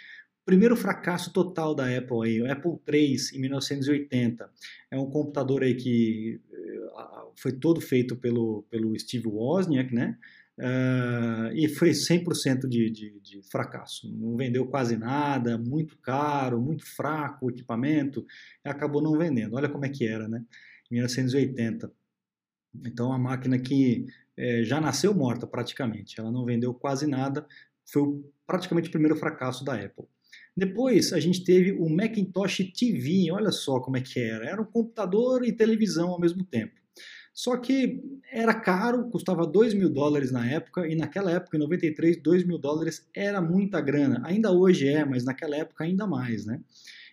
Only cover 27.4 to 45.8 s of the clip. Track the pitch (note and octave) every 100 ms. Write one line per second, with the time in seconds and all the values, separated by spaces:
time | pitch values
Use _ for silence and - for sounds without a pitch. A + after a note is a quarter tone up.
27.4 | - - - _ - C#3+ C#3+ C#3+ - _
28.4 | - F#3 - E3+ D#3+ E3 D#3 D#3+ D#3 -
29.4 | B2+ B2+ C#3 A2+ G2 - - _ _ -
30.4 | - F3 F#3+ G3 C4 F#3+ - E3+ D#3+ F3+
31.4 | - F3+ F#3 - D#3+ D#3+ A3+ G#3+ F#3 F#3
32.4 | G3 - F#3+ - B3 D3 C3 F#3+ E3 G3
33.4 | G#3 - - B2+ C3 B2+ B2+ B2+ A2+ A2
34.4 | B2+ G3+ G3+ A#3 A3+ - F#3+ G#3 B3 B3+
35.4 | A#3+ - A3 A3 G#3 D#3 F3 F3 F3 F3+
36.4 | F#3 A#2 - _ _ - - - - -
37.4 | B3 B3 B3+ C4+ B3 - - - - A#3
38.4 | A3+ A3 - F#3 A#3+ B3 A#3 E3 - E3+
39.4 | D#3+ F3+ A#3+ G3+ E3+ C3+ D3 D3 C3+ B2
40.4 | A#2+ D#3+ - F#3 E3 D#3+ D3 F#3+ F#3+ F3
41.4 | F#3 D#3 D3 F#3 D#3+ D3 E3 D#3+ C#3+ F3+
42.4 | F3 D#3 C#3 D#3 D#3+ - - F#3 G3+ G3+
43.4 | D#3+ F#3 G3 E3 C#3 C#3+ C#3+ C3+ D#3+ G#3
44.4 | G#3+ F3+ F#3 C#3+ C#3 D3+ C#3+ B2+ B2+ C3
45.4 | D#3+ C#3+ E3 -